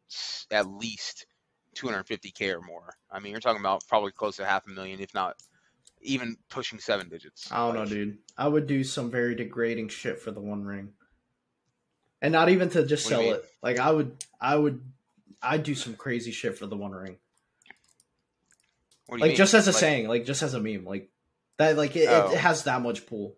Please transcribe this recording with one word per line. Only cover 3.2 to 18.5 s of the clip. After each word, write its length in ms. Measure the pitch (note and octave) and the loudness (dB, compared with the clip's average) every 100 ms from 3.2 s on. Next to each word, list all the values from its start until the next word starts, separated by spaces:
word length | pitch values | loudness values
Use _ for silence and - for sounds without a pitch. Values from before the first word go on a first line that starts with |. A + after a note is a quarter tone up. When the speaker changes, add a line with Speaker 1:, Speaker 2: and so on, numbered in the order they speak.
Speaker 1:
mean, 120 | G2+ | -10
you're 80 | A2 | -2
talking 200 | A#2+ A2 | 0 0
about 260 | G2 F#2+ - | 0 -2 0
probably 240 | A2 G2+ | -2 -2
close 260 | - G#2+ G2 | -6 -8 -4
to 100 | G2 | -2
half 200 | G2 G2+ | -2 -4
a 40 | |
million, 280 | F#2+ F#2+ F#2+ | -12 -12 -12
if 120 | G2 | -8
not 220 | G#2 F#2 - _ _ _ _ _ _ | -4 -4 -6 _ _ _ _ _ _
even 360 | C3+ C3 A#2+ A2+ _ | -4 -4 -4 -10 _
pushing 300 | C3+ A#2+ A2 | -10 -10 -8
seven 320 | - G#2 F2 | -2 -2 -4
digits. 400 | E2 - - - | -14 -18 -20 -8
Speaker 2:
I 40 | A#2+ | -2
don't 160 | A#2 | 0
know, 60 | A2+ | -2
Speaker 1:
Like 80 | G#2+ | -4
Speaker 2:
dude. 280 | G#2 G#2 G2+ - - | -4 -4 -8 -14 -4
I 100 | C#3+ | 0
would 180 | D3+ C#3 | 2 2
do 160 | C3+ | 0
some 280 | C3 - A#2+ | -2 -4 -4
very 240 | B2 A#2+ | -2 -2
degrading 540 | A#2 A2 A#2 A#2 A2+ G#2+ | -2 -6 -2 -2 -2 -6
shit 300 | - A#2+ - | -8 -6 -6
for 100 | - | -8
the 100 | G#2 | -10
One 240 | G#2 G#2 | -8 -8
Ring. 280 | G2+ G2+ G2 - _ _ _ _ _ _ _ _ _ _ _ _ | -8 -10 -12 -18 _ _ _ _ _ _ _ _ _ _ _ _
And 100 | C#3 | 2
not 160 | D#3+ E3+ | 4 6
even 220 | F#3 F3+ | 6 4
to 160 | E3+ C#3 | 2 2
just 180 | D3 | 2
Speaker 1:
What 60 | A2 | 2
do 60 | A#2+ | 2
you 60 | |
Speaker 2:
sell 80 | A2+ | 2
Speaker 1:
mean? 60 | - | 0
Speaker 2:
it. 80 | - _ | -4 _
Like, 160 | B2 B2 | -2 2
I 120 | C#3+ | 4
would, 340 | D#3 C3+ - - _ | 4 0 -6 -18 _
I 160 | B2 D3+ | 0 2
would, 240 | D3+ B2+ B2+ - _ _ _ - | 2 0 -8 -20 _ _ _ -8
I'd 220 | B2 D#3 | -2 -2
do 100 | D3+ | -2
some 200 | C3+ A#2 A2 | -6 -8 -10
crazy 340 | C3+ A#2+ A#2 | -6 -6 -6
shit 240 | G#2+ A#2 F#2+ | -6 -6 -6
for 100 | G2 | -8
the 120 | G2+ | -8
One 140 | G2+ | -8
Ring. 260 | F#2+ F#2+ F#2 _ _ _ _ - - _ _ _ _ _ _ _ | -10 -12 -16 _ _ _ _ -20 -20 _ _ _ _ _ _ _